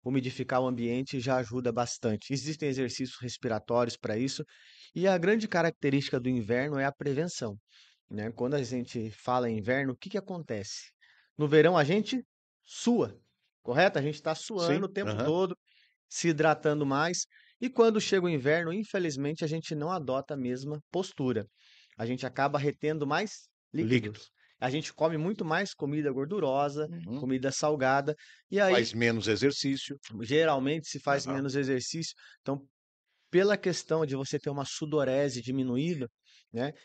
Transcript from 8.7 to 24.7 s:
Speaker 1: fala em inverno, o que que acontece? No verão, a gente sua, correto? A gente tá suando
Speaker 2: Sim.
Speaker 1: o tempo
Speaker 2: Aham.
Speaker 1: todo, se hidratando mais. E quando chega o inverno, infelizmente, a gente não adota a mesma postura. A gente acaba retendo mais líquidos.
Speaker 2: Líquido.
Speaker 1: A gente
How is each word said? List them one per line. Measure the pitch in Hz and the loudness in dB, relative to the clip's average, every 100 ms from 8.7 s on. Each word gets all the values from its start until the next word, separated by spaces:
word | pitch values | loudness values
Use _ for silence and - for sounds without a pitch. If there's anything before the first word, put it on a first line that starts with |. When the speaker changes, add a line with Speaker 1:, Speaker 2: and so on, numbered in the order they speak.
| 127 123 123 110 | -4 -4 -6 -6
Speaker 1:
fala | 101 - 123 123 | -6 0 0 2
em | 110 | -2
inverno, | 101 131 135 | 0 0 0
o | 123 | -4
que | 190 | -6
que | 202 | -6
acontece? | 190 180 147 110 - - - _ _ _ _ - | -6 -10 -6 -6 -6 -12 -16 _ _ _ _ -2
No | 147 | 6
verão, | 156 156 180 | 8 8 6
a | |
gente | 143 202 208 262 - _ _ _ | 4 2 0 -4 -6 _ _ _
sua, | _ - - 240 117 - _ _ _ _ | _ -2 2 4 2 -4 _ _ _ _
correto? | - 127 190 165 | -2 4 4 4
A | |
gente | 143 147 | -2 -2
tá | 160 | -4
suando | 156 - 214 170 185 190 | -4 -4 -2 2 2 0
Speaker 2:
Sim. | |
Speaker 1:
o | |
tempo | 196 107 | -4 -4
Speaker 2:
Aham. | 107 131 | 0 0
Speaker 1:
todo, | 170 185 180 _ _ _ _ _ | 2 0 -4 _ _ _ _ _
se | - 170 | -2 0
hidratando | 147 156 151 156 151 143 | 4 4 4 2 2 2
mais. | 139 165 180 - - _ _ | 2 0 -2 -6 -12 _ _
E | 247 | -4
quando | - 226 214 | 4 6 6
chega | - 196 175 | 2 2 2
o | |
inverno, | 151 127 160 165 | 2 2 2 2
infelizmente, | 190 208 202 170 135 139 160 | -4 -4 -2 -2 -2 -4 -2
a | 160 | -4
gente | 160 - 151 | -4 -4 -4
não | 151 | -2
adota | 185 131 131 135 143 | -2 -2 -2 -2 -4
a | |
mesma | 123 127 139 151 _ | -4 -4 -6 -8 _
postura. | 175 185 - 131 110 104 _ _ - _ - | -4 -4 -2 0 0 -4 _ _ -20 _ -8
A | 117 | -4
gente | 127 127 | -4 -4
acaba | - 139 143 | 0 0 2
retendo | 143 139 151 156 143 | 0 -2 -2 -2 0
mais | 156 214 - - _ _ | -2 -2 -8 -20 _ _
líquidos. | - 110 | -4 2
Speaker 2:
Líquido. | 123 107 107 - _ _ _ | 2 0 -10 -18 _ _ _
Speaker 1:
A | |
gente | 127 | -2